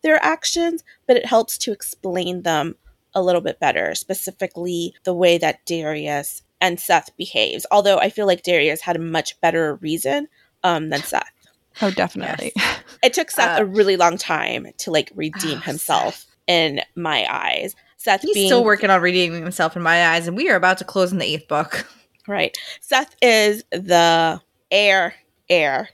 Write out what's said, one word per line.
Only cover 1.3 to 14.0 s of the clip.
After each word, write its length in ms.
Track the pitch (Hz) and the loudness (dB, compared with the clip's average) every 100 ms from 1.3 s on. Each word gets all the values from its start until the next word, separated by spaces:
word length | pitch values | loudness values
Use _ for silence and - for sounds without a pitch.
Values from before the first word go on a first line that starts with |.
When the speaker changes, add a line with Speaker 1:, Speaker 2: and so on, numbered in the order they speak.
| 240 226 - | 2 2 -4
Speaker 1:
to 120 | - | -6
explain 680 | 208 - - 190 180 175 180 | -6 -10 -10 -6 -4 -4 -4
them 340 | 175 156 165 - - _ _ | -2 0 -2 -6 -20 _ _
a 80 | 196 | -2
little 200 | 180 175 | 2 2
bit 180 | 190 - | 0 -2
better, 360 | 147 - 85 - | -2 0 -2 -6
specifically 1000 | - 190 - - 190 - 175 175 170 - | -8 -8 -8 -8 -8 -6 -6 -4 -6 -6
the 100 | - | -6
way 240 | 175 180 170 | 2 4 4
that 260 | 160 - - | 2 -4 -6
Darius 800 | 170 151 151 151 143 143 - _ _ | -6 -4 -6 -4 -6 -6 -14 _ _
and 180 | 185 175 | 0 0
Seth 360 | - 170 - _ | 0 0 0 _
behaves. 480 | 180 - 98 - - | -6 -2 -2 -2 2
Although 260 | 208 202 196 | 2 4 4
I 120 | 202 | 2
feel 180 | 214 202 | 0 0
like 160 | 180 | 0
Darius 380 | - 170 147 156 | 2 2 2 -2
had 140 | - 170 | -4 -4
a 40 | |
much 400 | 165 160 - - | -2 -4 -4 -2
better 340 | 170 165 156 143 | 0 0 -2 -4
reason, 520 | 156 160 - 285 294 _ _ _ | -6 -4 -2 -2 -4 _ _ _
um, 260 | 185 170 156 | 0 0 -2
than 120 | 143 | -4
Seth. 300 | - - - _ _ _ _ - | -4 -6 -6 _ _ _ _ -4
Speaker 2:
Oh, 80 | 202 | -4
definitely. 600 | 190 180 - - - - - | -2 -4 -4 -10 -8 -6 -4
Speaker 3:
Yes. 240 | - - - - | -4 -4 -12 0
Speaker 1:
It 100 | 254 | 0
took 180 | 285 320 | 0 -4
Seth 280 | - 214 165 | 0 0 2
Speaker 3:
Uh, 40 | |
Speaker 1:
a 20 | 208 | 0
really 320 | 196 202 | 2 2
long 200 | 185 | 4